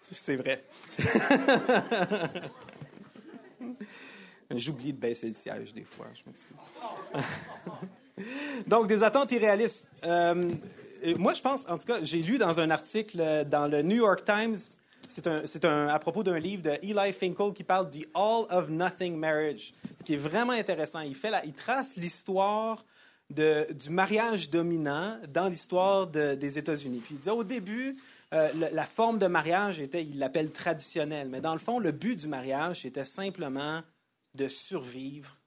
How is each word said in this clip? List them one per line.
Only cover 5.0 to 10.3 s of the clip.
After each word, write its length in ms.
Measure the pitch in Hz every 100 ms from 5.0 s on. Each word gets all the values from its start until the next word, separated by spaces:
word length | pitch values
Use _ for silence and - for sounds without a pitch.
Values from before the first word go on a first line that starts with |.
| 120 117 113
le 60 |
siège 400 | 107 - 107 110
des 100 | 110
fois, 240 | 104 - 113
je 80 | 117 -
m'excuse. 300 | - - - - - - - - 143 135 - - - - 160 190 - - - 208 262 294 269 208
<laughs> 20 |
Donc, 200 | 214 214
des 160 | 214
attentes 300 | 214 240 277
irréalistes. 560 | 240 214 202 226 - - - 165
Euh, 440 | 170 170